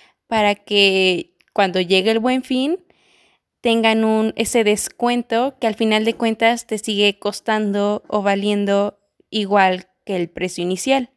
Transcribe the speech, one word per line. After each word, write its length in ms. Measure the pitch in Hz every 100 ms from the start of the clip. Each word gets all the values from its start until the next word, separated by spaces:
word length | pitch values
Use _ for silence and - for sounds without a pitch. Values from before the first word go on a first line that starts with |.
| _ _ -
para 280 | 226 208 208
que 800 | - 208 196 190 185 180 - _ _
cuando 300 | - 196 185
llegue 300 | 180 190 190
el 80 | 220
Buen 240 | 233 262
Fin 420 | 254 254 269 359 _ _ _ _ _ _ _ _
tengan 460 | 240 226 220 220 220
un, 280 | 220 220 -
ese 260 | 233 240
descuento 920 | 208 208 - - 240 240 233 226 262 -
que 80 | 226
al 80 | 208
final 300 | 220 214 220
de 80 |
cuentas 520 | 226 226 220 226 233 -
te 120 | 214
sigue 420 | 214 202 208 196
costando 840 | 202 202 - 214 214 202 202 208 -
o 140 | 208
valiendo 800 | 202 196 202 208 202 202 202 - _ _ _
igual 580 | 220 202 202 190 185 - _ -
que 100 | 185
el 140 | 170
precio 340 | - 180 -
inicial. 460 | 175 185 - 269 247